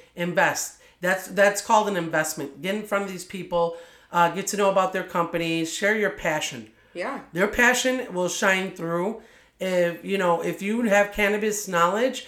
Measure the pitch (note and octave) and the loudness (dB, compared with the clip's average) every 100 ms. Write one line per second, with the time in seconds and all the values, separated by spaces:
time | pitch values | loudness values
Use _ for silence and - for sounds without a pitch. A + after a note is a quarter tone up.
0 | - - F3 E3+ E3 - - - - _ | -14 -6 -2 2 2 0 -6 -12 -20 _
1 | F3+ F#3+ - F#3 G3+ G3+ - A3 G#3 F#3+ | -2 -2 -2 2 4 4 4 4 4 0
2 | E3 D#3 D#3 - C#3 - F3 G#3 G#3+ G3+ | 0 -2 -2 -4 -8 -8 -6 -4 -2 -4
3 | G3 F#3 - F#3+ F3 F3 E3+ - - - | -4 -8 -10 -12 -4 0 0 -2 -14 -20
4 | _ F3 - F#3 G3 G3+ G3 F#3+ F#3 F#3+ | _ 2 4 2 -4 2 2 4 2 -2
5 | F3+ F3+ E3 E3+ E3 E3 D#3+ - G3+ A3 | -4 -2 -2 -2 -2 -2 -2 -2 0 2
6 | G3+ G3+ F3 D#3 - B2+ G#2+ _ _ F3 | 0 -2 -4 -2 -4 -8 -14 _ _ -10
7 | G#3 C4 - E3 G#3+ A#3 A#3+ B3 B3+ B3+ | -8 -8 -8 -2 0 4 4 4 0 -2
8 | - F#3 F3+ - G#3 F#3 F#3+ F3+ E3 E3+ | -4 -4 -4 0 2 2 -2 -6 -4 -2
9 | F#3 A#3 - - _ - F#3+ F3+ F3 E3+ | -2 -6 -12 -20 _ -8 -2 2 0 -2
10 | F3+ G3 F3+ E3+ E3+ D#3+ G3 A3+ A#3 G3+ | -4 0 2 2 0 -4 -4 0 4 4
11 | G3+ G#3 G#3 G#3 G#3+ G#3+ - F3 E3+ G3+ | 4 2 0 0 -2 -4 -2 2 2 2
12 | B3+ - | 0 -2